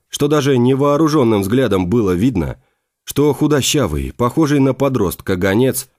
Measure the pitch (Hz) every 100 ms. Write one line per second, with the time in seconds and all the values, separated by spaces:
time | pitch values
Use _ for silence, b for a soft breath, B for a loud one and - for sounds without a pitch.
0 | _ - 143 151 139 131 120 135 143 143
1 | 160 151 117 107 98 123 123 95 90 120
2 | 101 90 120 95 73 58 _ _ _ _
3 | - - 147 135 147 147 120 156 110 76
4 | 65 - 120 151 156 143 135 127 139 123
5 | 92 - - 92 98 101 131 120 -